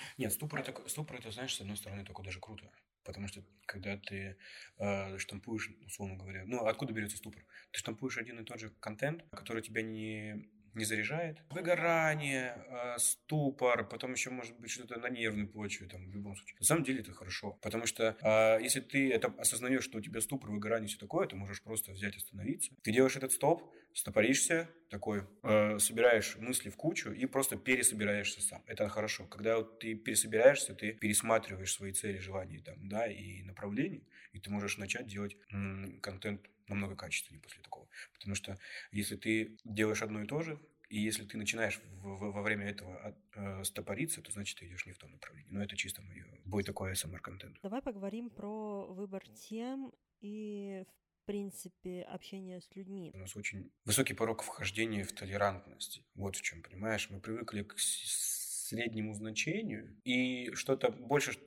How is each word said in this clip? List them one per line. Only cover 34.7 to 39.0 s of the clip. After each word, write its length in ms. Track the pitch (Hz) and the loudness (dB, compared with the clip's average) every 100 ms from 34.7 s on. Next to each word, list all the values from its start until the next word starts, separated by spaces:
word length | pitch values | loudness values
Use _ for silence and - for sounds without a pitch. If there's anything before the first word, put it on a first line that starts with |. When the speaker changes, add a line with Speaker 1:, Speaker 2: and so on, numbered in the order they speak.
| 101 | -4
Speaker 1:
начать 280 | 98 - 101 | -4 -4 -4
делать, 300 | 101 101 - _ | -6 -6 -8 _
м, 500 | 101 98 95 95 90 | -4 -4 -4 -8 -8
контент 400 | - 95 110 101 - _ - | -10 -6 -6 -6 -10 _ -6
намного 280 | 101 95 95 | -4 -4 -6
качественнее 460 | - - - 73 | -4 -6 -6 -16
после 200 | - - | -18 -20
такого. 240 | - - - - - | -14 -16 -14 -16 -16
Потому 200 | _ 101 | _ -6
что 220 | 98 - 95 - - - | -4 -4 -10 -10 -12 -4
если 240 | 101 | -2